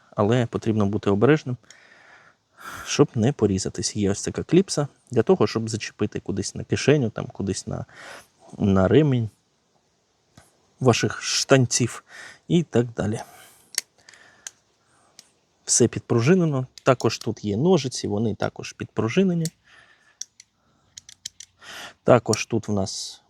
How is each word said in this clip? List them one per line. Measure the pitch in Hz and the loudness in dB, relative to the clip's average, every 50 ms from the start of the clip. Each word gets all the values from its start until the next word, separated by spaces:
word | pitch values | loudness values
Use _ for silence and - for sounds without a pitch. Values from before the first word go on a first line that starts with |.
| _ _ - | _ _ -4
але | - 107 101 120 127 120 | -2 0 2 2 2 0
потрібно | - - - - 113 107 110 104 | -2 -4 -4 -2 -2 0 0 0
бути | 98 104 104 - 104 | 0 0 0 0 0
обережним, | 98 101 117 127 151 151 - 131 123 - - _ - - - - - - - - - - _ _ _ _ _ _ _ _ - - - - - | 2 2 4 4 4 2 0 -6 -10 -10 -12 _ -20 -20 -20 -20 -20 -20 -20 -20 -20 -20 _ _ _ _ _ _ _ _ -18 -18 -16 -16 -10
щоб | - - - 147 - - | -6 2 2 2 2 2
не | 120 107 127 147 | 0 0 0 2
порізатись. | - 110 101 95 92 - 73 - - - - - | 2 2 2 2 0 -2 -4 -6 -6 -8 -6 -4
Є | 107 101 95 | -2 0 0
ось | 101 - - | 0 -2 -4
така | - - - 82 | -6 -6 -8 -4
кліпса | - 156 175 196 - - - 143 139 - _ _ _ | 2 2 2 2 2 -2 -4 -4 -6 -8 _ _ _
для | 120 120 110 | -2 0 2
того, | - 190 185 113 | 2 2 2 2
щоб | 104 - 113 113 113 | 0 0 -4 -4 -4
зачепити | 113 110 - - - - 139 139 - - | -6 -8 -8 -10 -6 -6 -6 -4 -4 -8
кудись | - - 104 98 101 - - | -8 -6 -6 -6 -6 -6 -8
на | - - | -10 -6
кишеню, | - - - - - 143 151 127 107 | -4 -4 0 2 4 4 4 2 -2
там, | - - - | -4 -6 -10
кудись | - - - 101 98 95 - - | -10 -8 -8 -6 -4 -4 -6 -6
на, | - 95 87 - - - - - - - - - _ _ _ _ - - - | -8 -8 -8 -10 -12 -16 -20 -20 -20 -20 -20 -20 _ _ _ _ -20 -6 -2
на | 101 101 95 95 95 92 | 0 2 4 4 4 6
ремінь | 101 135 156 147 131 123 113 107 - _ _ _ _ _ _ _ _ _ _ _ _ _ _ _ _ _ _ _ _ - _ _ _ _ _ _ _ _ | 6 6 4 4 2 0 -2 -4 -8 _ _ _ _ _ _ _ _ _ _ _ _ _ _ _ _ _ _ _ _ -20 _ _ _ _ _ _ _ _
ваших | 131 127 113 - - 107 - - - | 2 4 4 4 2 -2 -4 -6 -6
штанців | - - - - - 139 135 127 - - - 127 113 - - - _ - - - - - - _ - | -4 -4 -4 2 4 4 4 4 2 0 -2 -2 -2 -4 -10 -18 _ -20 -20 -20 -20 -20 -20 _ 0
і | 156 175 160 | 0 0 0
так | - - 113 123 120 117 | 2 0 0 0 0 -4
далі. | - 85 104 107 113 - - - - - - _ _ _ _ - - - _ _ _ _ - - _ - - _ _ _ - - _ _ _ _ _ _ _ _ _ _ _ _ - _ _ _ _ _ _ _ _ _ | -6 -6 -4 -4 -6 -10 -14 -20 -20 -20 -20 _ _ _ _ -12 -12 -12 _ _ _ _ -20 -20 _ -20 -20 _ _ _ -20 -20 _ _ _ _ _ _ _ _ _ _ _ _ -20 _ _ _ _ _ _ _ _ _
Все | - - - 120 110 | -2 2 2 2 2
підпружинено. | - 110 - - 117 117 113 139 185 190 170 160 143 131 127 - _ - _ | 2 -4 -4 -2 0 0 4 4 4 4 4 2 0 -2 -4 -6 _ -4 _
Також | - 131 - - 117 - - | 2 2 2 2 -2 -2 -2
тут | - 120 107 - - | -6 -6 -8 -6 -6
є | 104 98 | -4 -2
ножиці, | 104 139 180 190 160 131 127 - - - - | 0 2 4 4 2 2 -2 -6 -6 -6 -4
вони | 101 101 117 110 107 | -2 -2 -2 -2 -2
також | - - 104 - - - - - | -2 -4 -6 -6 -10 -14 -14 -12
підпружинені. | - - - _ - - 113 120 180 196 190 175 170 160 160 - _ _ _ - - _ _ _ _ _ _ _ _ - - _ _ - _ _ _ _ _ _ _ _ _ _ - _ - - _ _ - - _ - - _ _ - - - - - - - _ _ | -12 -14 -8 _ -4 -4 0 0 2 2 2 0 0 -4 -4 -8 _ _ _ -20 -20 _ _ _ _ _ _ _ _ -20 -20 _ _ -20 _ _ _ _ _ _ _ _ _ _ -20 _ -20 -20 _ _ -20 -20 _ -20 -20 _ _ -20 -20 -18 -18 -18 -20 -20 _ _
Також | - 127 120 - - 107 - - | 4 4 4 4 2 -2 -2 -2
тут | - - 110 - - | -4 -4 -4 -2 -2
в | 104 | -2
нас | 101 95 - - - - - - - _ _ | -2 -2 -4 -6 -10 -12 -12 -14 -18 _ _